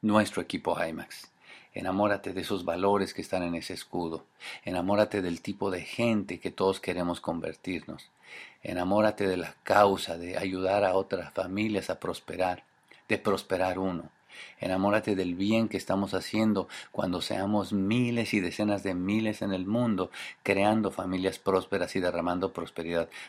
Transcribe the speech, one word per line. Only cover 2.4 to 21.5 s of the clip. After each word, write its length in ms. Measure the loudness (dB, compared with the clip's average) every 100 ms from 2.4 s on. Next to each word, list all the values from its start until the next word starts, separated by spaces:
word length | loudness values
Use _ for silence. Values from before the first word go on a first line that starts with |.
esos 220 | -4 -4
valores 500 | -2 0 2 4 2
que 80 | -4
están 220 | -4 -2
en 120 | -2 -4
ese 180 | -6
escudo. 520 | -12 -8 -6 -4 -6 -12 _ -16 -12
Enamórate 580 | -6 -4 0 4 4 2
del 200 | -2 -4
tipo 280 | -6 -4 -4
de 100 | -4
gente 580 | -8 -2 0 2 -2 -6
que 120 | -8
todos 280 | 2 2 2
queremos 400 | -2 -2 -2 -2
convertirnos. 880 | -4 -4 -6 -8 -6 -6 -6 -16 -16 _ -20 -18 -20 -16
Enamórate 640 | -8 -4 2 4 4 2 0
de 100 | 0
la 180 | -4 -10
causa 540 | 2 6 6 4 -2 -6
de 200 | -6 -4
ayudar 480 | -4 -2 2 4 4
a 80 |
otras 400 | 4 2 -4 -4
familias 560 | -6 -4 -2 0 0 -2
a 100 | -4
prosperar, 640 | -4 -6 -8 -2 0 0 -8 _ _ -20 _
de 80 | 0
prosperar 600 | 2 0 0 0 0 0
uno. 320 | -2 -2 -8 _ _ -18 -18 -8
Enamórate 560 | -2 2 4 4 2 0
del 200 | 0 0
bien 320 | 2 4 2
que 80 | -2
estamos 380 | 0 0 2
haciendo 560 | -2 -2 2 2 2 0 -8 -14
cuando 300 | -4 -2 -2
seamos 520 | -2 -2 0 0 0
miles 600 | 0 2 2 2 0 0
y 60 | 0
decenas 440 | 0 -2 0 0
de 100 | -2
miles 480 | -2 0 2 0 -2
en 100 | -2
el 140 | -2 0
mundo, 460 | 0 2 0 -2 -6 -14 -10
creando 480 | 0 4 4 4 2
familias 480 | -2 -4 0 0 0
prósperas 560 | 2